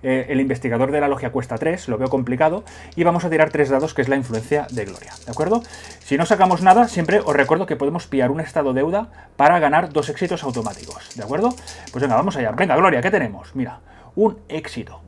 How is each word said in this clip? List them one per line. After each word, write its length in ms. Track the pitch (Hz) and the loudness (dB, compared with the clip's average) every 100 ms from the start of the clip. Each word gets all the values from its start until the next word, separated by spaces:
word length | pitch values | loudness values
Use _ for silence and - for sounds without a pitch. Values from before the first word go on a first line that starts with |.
eh, 240 | 131 131 127 | 0 -2 0
el 120 | 135 | -2
investigador 520 | 135 127 127 117 135 | 0 -2 -2 0 0
de 80 | 147 | 0
la 80 | 143 | 0
logia 240 | 131 123 | -2 -4
cuesta 240 | 127 117 113 | -4 -4 -4
tres, 320 | - 170 - | -2 -4 -4
lo 80 | 113 | -4
veo 120 | 127 | -2
complicado, 560 | 135 123 127 156 185 - - - | -2 -2 0 0 0 -10 -20 -14
y 80 | - | 0
vamos 220 | 170 170 | 2 2
a 60 | 175 | 0
tirar 200 | 160 156 | 2 2
tres 200 | 156 139 | 4 2
dados, 240 | 135 156 | 2 0
que 80 | - | -2
es 60 | 131 | 0
la 80 | 139 | 0
influencia 500 | 123 113 110 147 - | -2 -6 -2 -4 -2
de 140 | 123 | -8
Gloria, 280 | 98 90 - - | -8 -12 -18 -18
¿de 80 | - | -12
acuerdo? 300 | 113 160 233 - - - - | -4 0 0 -2 -18 -20 -20
Si 180 | - 143 | -2 0
no 80 | 170 | 2
sacamos 340 | 196 185 175 | 4 4 4
nada, 260 | 185 208 233 | 6 6 6
siempre 340 | 175 170 202 | 0 2 2
os 140 | - | 2
recuerdo 300 | 143 127 160 | 2 4 2
que 120 | 185 139 | 0 -2
podemos 300 | 139 170 - | -2 -4 -4
pillar 240 | 135 127 | 0 0
un 100 | 147 | -2
estado 340 | 156 165 139 | -4 -2 0
deuda 340 | 131 151 196 233 - - - | 0 0 -2 -4 -16 -20 4
para 220 | 143 175 | 4 6
ganar 320 | 147 151 175 | 4 2 2
dos 200 | 147 147 | -2 -4
éxitos 340 | - 175 175 | -4 -4 -4
automáticos, 720 | 139 120 - 202 - - - - | -4 -4 -6 -8 -16 -18 -16 -12
¿de 80 | |
acuerdo? 300 | 202 151 233 247 - - - | -6 0 0 -2 -14 -18 -12
Pues 100 | 127 | -4
venga, 140 | 135 113 | 2 2
vamos 200 | 185 156 | 2 -2
allá. 160 | 117 | -4
Venga, 240 | 123 185 139 | 0 2 4
Gloria, 240 | 185 131 | 4 4
¿qué 100 | - | 0
tenemos? 460 | 202 120 98 - 135 | 0 -2 -8 -12 -8
Mira, 240 | 123 - - - - | -8 -10 -20 -20 -10
un 240 | - 214 - - | 0 0 0 -10
éxito. 520 | 156 151 123 101 - | -10 -8 -12 -12 -18